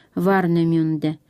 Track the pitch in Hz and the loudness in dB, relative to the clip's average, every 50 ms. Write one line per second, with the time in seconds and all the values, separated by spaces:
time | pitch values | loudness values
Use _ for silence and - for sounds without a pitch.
0 | _ _ _ 180 175 190 196 190 180 170 170 170 165 165 165 165 160 160 160 147 | _ _ _ -2 0 0 2 2 2 2 0 0 2 2 0 0 0 0 -2 -2
1 | 156 156 160 - _ _ | -4 -4 -6 -8 _ _